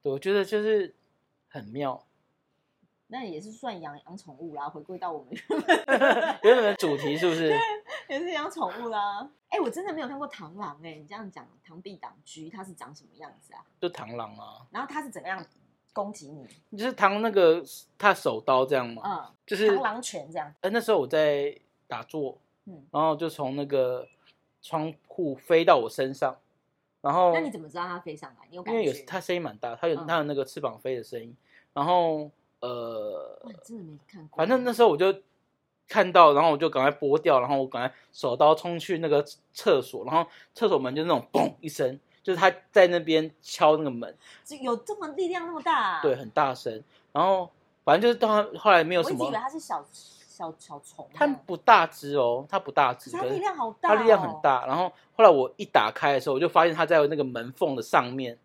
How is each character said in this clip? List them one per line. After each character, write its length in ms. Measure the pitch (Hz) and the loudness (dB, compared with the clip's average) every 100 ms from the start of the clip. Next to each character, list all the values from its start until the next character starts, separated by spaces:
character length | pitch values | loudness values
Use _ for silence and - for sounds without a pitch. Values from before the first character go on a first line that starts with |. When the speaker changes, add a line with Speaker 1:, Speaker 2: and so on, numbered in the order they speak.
Speaker 1:
对， 80 | 147 | -6
我 80 | 135 | -6
觉 140 | 190 | 0
得 100 | 202 | 0
就 200 | 190 214 | 0 -2
是 320 | 214 214 185 _ _ _ _ _ _ | 0 0 -2 _ _ _ _ _ _
很 120 | 147 104 | -18 -12
妙。 360 | 127 139 127 _ _ _ _ _ _ _ _ _ _ _ | -8 -6 -8 _ _ _ _ _ _ _ _ _ _ _
Speaker 2:
那 140 | 254 | -14
也 140 | 226 156 | -12 -14
是 140 | 208 | -16
算 260 | 220 254 190 | -14 -12 -12
养， 120 | 151 143 - | -14 -16 -20
养 100 | 190 | -20
宠 180 | 165 131 | -20 -18
物 160 | 165 | -14
啦， 120 | 147 143 | -12 -12
回 140 | 151 | -14
归 160 | 147 180 | -16 -10
到 160 | 175 | -10
我 60 | 156 | -10
们 100 | - | -12
原 280 | - - 311 | -16 -6 -4
本 240 | - 330 | 2 0
Speaker 1:
<laughs> 560 | - 262 277 240 302 - | 2 2 4 2 -2 2
原 120 | 208 254 | 4 6
本 80 | |
的 100 | 208 196 | 4 0
主 200 | 175 143 | -2 -2
题 180 | 147 | -4
是 140 | 151 175 | 0 0
不 60 | |
是？ 160 | 165 160 | 0 0
Speaker 2:
<laughs> 580 | 453 453 427 - 571 - | 0 -2 -6 -12 -16 -10
对， 100 | 285 | -8
也 0 | |
是 120 | 349 | -6
养 200 | 311 311 | -6 -8
宠 220 | 339 196 208 | -6 -8 -6
物 80 | 233 | -6
啦。 400 | 214 202 202 277 _ _ | -4 -4 -6 -14 _ _
哎， 100 | 427 | -4
我 80 | 269 | -4
真 160 | 320 | -4
的 80 | 392 | -8
没 80 | 320 | -8
有 80 | 262 | -10
看 100 | 277 | -10
过 80 | 285 | -12
螳 320 | - 160 185 | -14 -18 -14
螂 220 | 190 147 | -14 -14
哎， 120 | 165 | -18
你 100 | 156 151 | -18 -18
这 80 | |
样 160 | 214 202 | -16 -16
讲， 160 | 160 123 120 _ | -18 -20 _ _
螳 100 | 165 | -20
臂 140 | 196 185 | -20 -18
挡 140 | - 143 | -20 _
车， 160 | - 156 160 | -20 -20 -18
它 140 | 208 | -16
是 80 | 190 | -18
长 220 | 165 - | -18 -20
什 100 | 151 | -20
么 60 | _ _ | _ _
样 120 | 151 _ | -20 _
子 100 | _ | _
啊？ 80 | - _ _ | -20 _ _
Speaker 1:
就 80 | 175 | -8
螳 260 | 175 113 120 | -8 -14 -12
螂 180 | 110 104 | -12 -14
啊。 260 | 107 107 123 | -20 -20 _
Speaker 2:
然 120 | 214 | -12
后 60 | 269 | -10
它 120 | 294 | -10
是 80 | 285 | -12
怎 100 | 196 | -14
么 80 | 160 | -10
样 160 | 190 160 _ _ _ _ | -12 -12 _ _ _ _
攻 180 | - 202 | -10 -10
击 180 | 208 143 | -10 -18
你？ 500 | 147 131 _ _ 180 | -20 -20 _ _ -10
Speaker 1:
就 80 | 240 | -8
是 80 | |
螳 240 | 254 202 202 | 0 0 0
那 100 | 226 | 0
个， 340 | 196 170 170 143 - - _ | 4 4 4 -2 -20 -20 _
它 160 | 202 | 0
手 260 | 185 147 110 | 2 -2 -2
刀 240 | 127 131 | 0 2
这 100 | 135 | 2
样 140 | 139 120 | 0 -2
嘛。 140 | 117 | -8
Speaker 2:
嗯。 300 | 202 180 - _ - | -8 -8 -12 _ -10
Speaker 1:
就 80 | |
是 180 | 196 214 | 0 2
Speaker 2:
螳 100 | 196 | 2
螂 180 | 226 220 | -2 -6
拳 320 | 247 185 143 | -10 -12 -12
这 60 | 165 | -12
样。 120 | 147 151 | -12 -6
Speaker 1:
呃， 80 | 185 | -4
那 100 | 226 | -2
时 100 | 220 | 0
候 80 | 202 | 0
我 80 | 127 | 2
在 480 | 156 151 143 143 - _ _ _ | 0 2 0 -4 -8 _ _ _
打 160 | 113 | -14
坐， 340 | 117 156 135 - _ _ | -10 -8 -8 -10 _ _
Speaker 2:
嗯。 180 | - 165 135 | -20 -20 _
Speaker 1:
然 120 | 147 | -2
后 120 | 160 | 0
就 140 | 151 165 | 0 -6
从 280 | 156 135 139 | -6 -6 -6
那 80 | 143 | -2
个 420 | 139 127 123 127 _ _ _ _ _ | -2 -2 -4 -12 _ _ _ _ _
窗 280 | - 160 156 156 _ | -8 -6 -6 -10 _
户 280 | - 160 | -6 -6
飞 280 | 131 - 165 180 | -6 2 4 6
到 100 | 147 | 4
我 140 | 110 | 2
身 240 | - 131 | -4 -6
上， 200 | 135 139 - _ _ _ _ _ _ | -2 -6 -6 _ _ _ _ _ _
然 100 | 143 | -2
后 220 | 165 180 | 4 4
Speaker 2:
那 60 | 165 | 4
你 100 | 151 | -2
怎 100 | 160 | -8
么 80 | 156 | -14
知 80 | 165 | -10
道 60 | 175 | -10
它 140 | 180 | -10
飞 160 | 170 151 | -12 -14
上 140 | 143 123 | -18 _
来？ 60 | _ | _
你 80 | 175 | -14
有 60 | |
感 120 | 180 | -4
觉？ 60 | 226 | -2
Speaker 1:
因 60 | 170 | 0
为 80 | - | -2
有， 40 | - | -8
它 140 | 185 | -8
声 160 | 175 175 | -4 -4
音 60 | |
蛮 120 | 151 107 | -4 -8
大， 180 | 120 117 | -10 -4
它 100 | 170 | -2
有， 140 | 147 | -2
Speaker 2:
嗯。 60 | 156 | -2
Speaker 1:
它 100 | 170 | -2
有 60 | |
那 100 | 147 | -2
个 100 | 139 | -4
翅 180 | 135 - | -6 -6
膀 200 | 139 113 | -8 -6
飞 160 | 131 127 | -8 -8
的 80 | |
声 180 | 110 120 | -8 -14
音， 140 | 117 123 _ _ _ | -14 -20 _ _ _
然 100 | - | -4
后， 460 | 151 180 165 156 151 _ _ _ | 2 2 2 -2 -8 _ _ _
呃， 800 | 123 120 117 113 107 87 64 52 | -10 -8 -8 -8 -8 -10 -14 -18
Speaker 2:
哇， 80 | - | -20
你 80 | 190 | -20
真 140 | - 226 | -20 -18
的 80 | |
没 140 | 165 147 _ | -18 -20 _
看 180 | 202 156 | -20 -14
过。 100 | - | -2
Speaker 1:
反 100 | 170 | 2
正 160 | 254 | 2
那 80 | 247 | 0
时 80 | 226 | 4
候 80 | 233 | 4
我 80 | 147 | 6
就 180 | 185 190 _ _ _ _ _ _ _ | 2 0 _ _ _ _ _ _ _
看 220 | 226 185 | 0 4
到， 220 | 180 160 | 8 10
然 100 | 143 | 8
后 80 | 165 | 4
我 60 | 147 | 2
就 140 | 160 | 0
赶 120 | 135 | 2
快 80 | 135 | 0
拨 280 | 143 143 151 | 0 0 2
掉， 200 | 156 135 | 4 2
然 80 | 123 | 2
后 120 | 139 | -2
我 80 | 131 | -2
赶 200 | 123 131 | -4 -6
快 80 | - _ | -8 _
手 220 | - 135 | -6 -4
刀 200 | 123 151 | 4 6
冲 240 | 156 175 170 | 6 0 -8
去 200 | - 165 | -4 -4
那 100 | 165 | 2
个 140 | 143 147 - _ | 0 0 -12 _
厕 300 | - - 143 | -4 2 2
所， 240 | 127 113 113 | 0 -10 -2
然 80 | |
后 160 | 156 165 - - | -2 -2 -10 -20
厕 120 | - 220 | -2 0
所 120 | 156 | 0
门 160 | 131 139 | 0 -4
就 60 | |
那 60 | 165 | 0
种 180 | 139 - | -2 0
嘣 200 | - 139 - | 0 0 -4
一 80 | 156 | -14
声， 300 | - 131 139 _ _ | -4 -4 -4 _ _
就 100 | - | -4
是 60 | 180 | 2
他 120 | 185 180 _ | 2 2 _
在 160 | 208 180 | 6 6
那 140 | 175 | 4
边 280 | 160 160 156 _ | 0 0 0 _
敲 340 | - - 156 156 | -16 2 4 4
那 60 | |
个 80 | 147 | 0
门。 260 | 120 113 - _ - | -8 -12 -16 _ -20
Speaker 2:
就 120 | - 285 | -20 -8
有 180 | 254 233 | -4 -4
这 220 | - 427 | -6 -10
么 100 | 311 | -10
力 180 | 294 359 | -6 -6
量 180 | 359 | -6
那 80 | 339 | -8
么 80 | 320 | -8
大 360 | 349 359 196 165 | -2 0 -2 -2
啊？ 60 | |
Speaker 1:
对， 120 | 151 | -2
很 160 | 127 117 | -2 -4
大 240 | 156 143 | -2 -2
声。 280 | 127 123 110 - _ _ | -2 -8 -10 -16 _ _
然 120 | 143 | -2
后 280 | 180 190 170 _ _ _ | 2 0 -2 _ _ _
反 160 | - 165 | 2 4
正 0 | |
就 80 | 240 | 4
是 60 | 240 | 2
到 100 | 220 | 2
他 300 | 214 208 165 | 2 0 0
后 120 | 214 | 6
来 140 | 180 | 6
没 100 | 160 | 6
有 80 | 180 | 0
什 100 | 165 | 0
么。 120 | 123 | -2
Speaker 2:
我 0 | |
一 20 | 127 | -4
直 60 | |
以 20 | |
为 80 | 208 | -4
他 80 | 254 | -6
是 80 | 311 | -10
小， 260 | - 165 143 | -10 -10 -10
小， 600 | - - - _ - 165 160 | -20 -20 -20 _ -14 -14 -14
小 220 | - 147 | -18 -20
虫。 260 | - - - | -20 -20 -20
Speaker 1:
它 140 | - 294 | 0 0
不 300 | 269 - 170 | 0 -8 -2
大 280 | - 214 165 | 6 6 6
只 280 | - 143 | -4 -4
哦， 320 | 143 120 120 147 | 2 2 0 -4
它 120 | 196 | -6
不 100 | 170 | -2
大 240 | 147 135 | 2 2
只， 160 | 127 - | 0 -10
Speaker 2:
可 80 | 339 | -8
是 60 | |
它 40 | 403 | -4
力 120 | 403 | -4
量 140 | 403 330 | -4 -6
好 140 | 226 214 | -8 -4
大 80 | 339 | 2
哦。 20 | |
Speaker 1:
可 40 | |
是 20 | 311 | 4
它 40 | |
力 40 | 226 | 6
量 160 | 202 | 4
很 180 | 180 156 | 4 -2
大。 240 | 151 127 127 | 0 0 -2
然 100 | 147 | -2
后 140 | 180 - _ - | -4 -6 _ 8
后 80 | |
来 40 | 220 | 8
我 240 | 147 - - | 8 2 -4
一 80 | |
打 260 | 208 139 107 | 0 2 2
开 200 | - 160 | 0 0
的 80 | 139 | 0
时 100 | - | 0
候， 60 | 135 | -2
我 40 | |
就 80 | 165 | 2
发 160 | 175 | 4
现 80 | 170 | 4
它 140 | 160 156 | 2 2
在 180 | 165 147 | 4 4
那 80 | 151 | 0
个 80 | |
门 280 | 135 120 120 | -4 -6 -10
缝 220 | - 165 | -4 -2
的 80 | 127 | -2
上 280 | 110 156 123 | 0 0 2
面 260 | 131 123 120 | -6 -10 -12